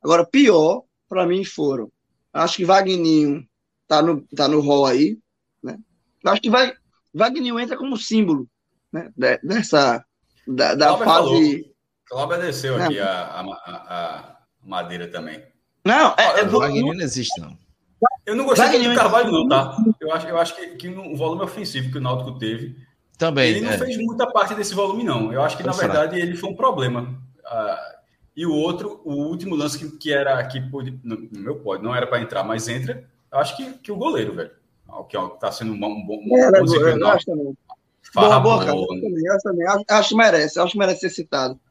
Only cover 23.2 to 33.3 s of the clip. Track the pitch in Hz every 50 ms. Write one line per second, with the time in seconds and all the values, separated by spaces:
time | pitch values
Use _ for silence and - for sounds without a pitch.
23.2 | 165 165 147 139 127 120 - - 226 233 220 190 254 254 233 226 226 226 - 240
24.2 | 247 - 226 214 196 202 214 214 202 - 185 190 202 190 190 226 240 190 131 127
25.2 | 110 107 117 135 147 156 - - - - - - 175 - - 151 156 160 185 180
26.2 | 175 175 175 - - 190 - - 262 254 - 139 127 123 120 120 120 127 - -
27.2 | - - _ _ _ - 117 113 107 101 90 73 - - - - _ _ _ _
28.2 | _ _ _ 151 165 170 151 151 156 175 175 175 190 208 208 - - 156 143 143
29.2 | 147 156 170 175 180 196 170 147 147 147 135 - 156 151 151 - - 151 143 139
30.2 | 139 139 135 123 120 - - 131 131 131 135 139 127 131 127 - - 117 110 107
31.2 | - - 107 98 98 123 147 - - 104 95 98 104 117 123 123 123 123 127 120
32.2 | 117 - - 95 98 104 113 110 110 117 117 131 131 - - - - _ _ _
33.2 | _ _